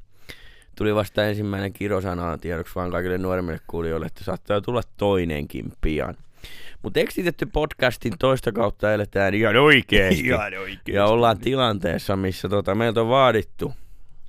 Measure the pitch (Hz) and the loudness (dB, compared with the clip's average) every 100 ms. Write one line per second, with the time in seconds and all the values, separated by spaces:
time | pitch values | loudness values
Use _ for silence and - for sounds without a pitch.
0 | - - - - - - - - 107 104 | -16 -20 -20 -18 -20 -20 -16 -4 0 2
1 | 101 - 107 104 104 98 98 - 101 95 | 0 0 0 0 -2 -2 -4 -4 -2 -2
2 | 95 87 85 78 85 85 87 92 90 87 | -2 -4 -4 -6 -6 -6 -6 -6 -4 -2
3 | 90 90 92 92 87 80 - 85 82 80 | -2 -2 -2 -2 -4 -8 -8 -6 -4 -4
4 | 78 - - - - 104 110 120 - - | -6 -8 -8 -8 -2 -2 -2 -4 -4 -2
5 | 101 95 85 73 73 - - - 82 76 | 0 2 0 -4 -6 -8 -10 -4 -2 0
6 | 64 - - - - - - - - 170 | -4 -8 -16 -20 -16 -12 -12 -8 -4 -2
7 | 175 - 175 - 135 151 151 - 127 110 | -2 -2 -2 -2 -2 -2 -2 0 0 0
8 | 123 101 131 131 - 202 104 - 104 107 | -6 0 0 2 0 0 -2 0 0 0
9 | 101 98 98 101 110 110 147 139 - 104 | 0 0 2 2 4 6 8 8 6 4
10 | 95 90 127 120 104 95 95 95 - 98 | 6 4 2 0 -2 -8 -10 -10 -2 2
11 | 104 117 117 110 117 135 123 101 82 85 | 4 6 4 2 0 0 0 0 -2 -2
12 | - 95 95 90 - 101 95 101 117 110 | -2 0 0 -2 -2 0 0 2 2 2
13 | 113 131 131 110 - - - - - - | 2 4 6 4 0 -6 -8 -8 -12 -14
14 | - - | -16 -14